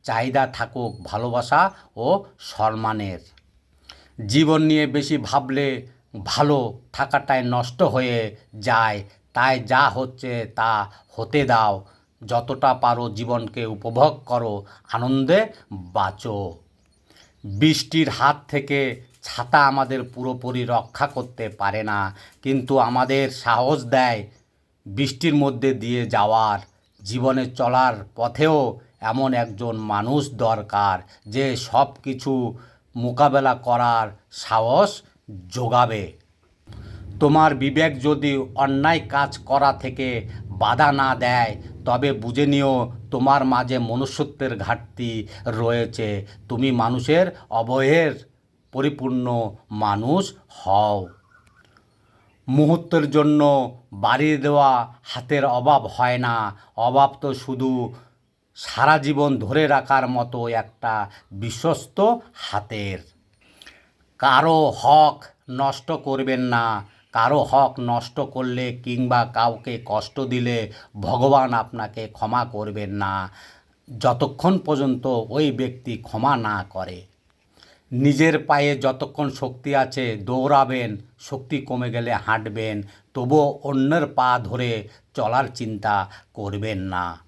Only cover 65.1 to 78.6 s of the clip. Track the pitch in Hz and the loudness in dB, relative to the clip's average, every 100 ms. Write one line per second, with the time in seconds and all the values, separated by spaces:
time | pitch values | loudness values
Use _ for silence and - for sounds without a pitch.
65.1 | 143 - _ - 127 139 131 - 160 139 | 2 -20 _ -12 -4 -4 -4 -8 -6 -4
66.1 | 131 127 127 127 120 117 107 101 _ _ | -4 -2 -2 0 0 0 -4 -8 _ _
67.1 | 113 117 147 117 135 131 135 120 120 - | 0 2 2 2 4 2 0 -2 -2 -4
68.1 | - 131 127 127 123 127 123 123 123 123 | -8 -6 -6 -4 -4 -6 -8 -6 -4 2
69.1 | 120 117 117 120 113 - 113 - 107 - | 2 0 0 0 -2 -10 -10 -4 -4 -4
70.1 | - 127 123 120 117 107 - - 101 101 | -8 -4 -2 -2 -2 -6 -12 -18 -8 -4
71.1 | 127 135 139 131 117 110 117 107 113 107 | 2 6 6 4 -2 -4 -8 -8 -8 -12
72.1 | - 113 123 123 107 107 104 101 101 98 | -8 -2 -2 -2 -6 -8 -6 -6 -4 -4
73.1 | 98 95 - - - _ _ _ 117 127 | -4 -8 -14 -20 -20 _ _ _ -2 0
74.1 | 123 - - 175 190 - 143 139 123 131 | 0 -4 0 0 2 0 0 0 0 -2
75.1 | 120 113 139 151 117 123 123 127 110 - | -2 -2 0 0 0 -6 -6 -10 -10 -8
76.1 | 110 131 131 107 101 95 95 92 90 90 | -2 0 0 -2 -4 -6 -10 -10 -12 -20
77.1 | _ _ _ _ _ _ _ _ 123 143 | _ _ _ _ _ _ _ _ 2 2
78.1 | 139 160 151 - 147 | 4 4 2 0 2